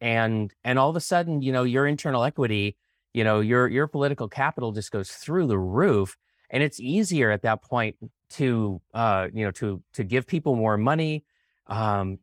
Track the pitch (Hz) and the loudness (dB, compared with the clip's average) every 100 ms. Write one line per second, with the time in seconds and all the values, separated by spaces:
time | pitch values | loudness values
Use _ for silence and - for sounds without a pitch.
0 | 117 113 113 110 104 _ 123 127 139 160 | -2 2 2 0 -4 _ -2 2 2 0
1 | - 175 170 151 135 127 127 127 143 147 | 0 0 0 -2 0 0 2 2 2 0
2 | 156 127 127 147 123 107 101 - _ _ | -2 0 0 0 0 0 -2 -4 _ _
3 | _ 117 110 107 107 123 123 123 147 143 | _ 0 2 4 4 4 2 2 -2 0
4 | 139 143 110 - 139 151 117 107 101 104 | -2 -2 -6 -2 -4 -2 -6 -6 -6 -6
5 | 95 - - 175 151 101 92 107 185 110 | -8 -12 -4 0 2 0 0 2 4 4
6 | 95 - _ _ _ 127 147 - 123 185 | 0 -6 _ _ _ -2 0 -2 -2 0
7 | 196 165 113 104 113 110 - 123 110 - | 0 2 2 2 0 -2 -2 -2 -2 -4
8 | 117 _ _ - 135 117 107 92 _ 110 | -18 _ _ -2 0 2 0 -4 _ -2
9 | 113 95 92 110 104 - 107 92 _ - | 2 2 0 -4 -4 -4 -6 -6 _ -8
10 | 101 123 - 170 156 120 110 104 117 160 | -2 -2 -2 -4 0 0 2 2 2 2
11 | 156 151 - _ _ _ - 107 107 101 | 0 -4 -8 _ _ _ -10 -4 0 0
12 | 95 95 | -2 -6